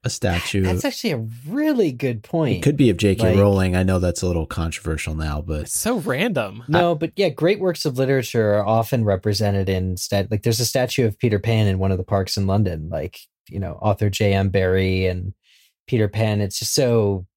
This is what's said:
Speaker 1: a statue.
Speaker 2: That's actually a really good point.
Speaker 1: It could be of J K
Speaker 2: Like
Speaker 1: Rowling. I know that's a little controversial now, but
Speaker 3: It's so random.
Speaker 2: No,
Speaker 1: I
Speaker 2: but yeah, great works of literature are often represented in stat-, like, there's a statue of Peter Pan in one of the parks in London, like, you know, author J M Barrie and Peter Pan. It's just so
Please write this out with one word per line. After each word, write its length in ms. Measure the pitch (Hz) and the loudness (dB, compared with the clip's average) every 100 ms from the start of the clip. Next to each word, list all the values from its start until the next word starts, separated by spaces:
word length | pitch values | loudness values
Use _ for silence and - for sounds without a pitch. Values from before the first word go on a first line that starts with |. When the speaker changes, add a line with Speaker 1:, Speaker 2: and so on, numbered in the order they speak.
Speaker 1:
a 40 | 131 | -6
statue. 520 | - 98 87 - 101 | -4 -2 -2 -2 0
Speaker 2:
That's 220 | 92 90 277 | 0 0 -2
actually 240 | - 226 | -4 -4
a 160 | 135 110 117 139 | -4 -6 -12 -8
really 460 | 247 302 262 180 | -2 0 2 0
good 300 | 120 135 117 | 0 -4 -4
point. 340 | - 165 147 87 | -4 -2 0 2
Speaker 1:
It 40 | |
could 140 | 143 143 | 0 4
be 100 | 131 | 4
of 80 | 90 | 4
J 180 | 101 | 2
K 160 | 95 101 | 4 4
Speaker 2:
Like 60 | 92 | 6
Speaker 1:
Rowling. 380 | 101 98 92 90 | 4 4 2 2
I 60 | |
know 160 | 92 92 | 2 2
that's 240 | 90 85 | 0 0
a 40 | 90 | -2
little 200 | 85 78 | -2 -4
controversial 680 | - 82 - 82 78 - | -4 -4 -4 -6 -6 -4
now, 280 | 78 78 73 | -4 -4 -6
but 200 | 87 76 | -6 -6
Speaker 3:
It's 140 | 73 - | -6 -4
so 220 | 214 240 | -2 -2
random. 680 | 151 131 226 156 104 107 117 | -2 -2 -2 -2 -4 -8 0
Speaker 2:
No, 240 | 160 175 | 2 2
Speaker 1:
I 20 | |
Speaker 2:
but 180 | 160 160 - | 0 -4 0
yeah, 120 | 190 | -2
great 320 | 131 160 214 | 2 0 2
works 240 | 185 165 | 0 -2
of 140 | 156 127 | -4 0
literature 560 | 131 135 117 117 107 | 2 2 0 0 2
are 120 | 104 101 | 2 2
often 380 | 110 113 127 | 2 2 0
represented 640 | 107 95 107 101 104 101 95 | 0 0 0 0 0 0 0
in 300 | 92 92 90 | 0 -2 -4
stat-, 320 | - 101 98 | -2 -2 -2
like, 140 | 107 | -2
there's 160 | 120 110 | 0 0
a 60 | 117 | 0
statue 380 | 131 127 - 117 | 0 -2 0 0
of 120 | 101 | 0
Peter 200 | 123 104 | 0 0
Pan 280 | 110 113 104 | 2 2 2
in 120 | 95 | 2
one 120 | 98 | 0
of 60 | 92 | -2
the 60 | |
parks 340 | 95 101 92 - | 0 -2 -2 -2
in 80 | 98 | 0
London, 420 | 98 98 82 78 | 2 0 -2 -6
like, 280 | 82 78 - - _ _ | -8 -8 -12 -20 _ _
you 80 | 98 | -10
know, 140 | 90 - | -8 -4
author 260 | 107 98 104 | -2 0 -2
J 240 | 95 104 | 0 0
M 160 | 98 98 | 2 2
Barrie 580 | 95 92 95 95 92 92 | 2 2 2 2 0 0
and 280 | 92 92 - _ _ _ _ - | -2 -8 -12 _ _ _ _ -4
Peter 200 | 120 107 | 0 0
Pan. 320 | 107 110 104 | 0 0 0
It's 180 | 101 - | -2 -4
just 160 | - | -2
so 520 | - 127 117 104 98 92 | 0 2 2 2 -2 -6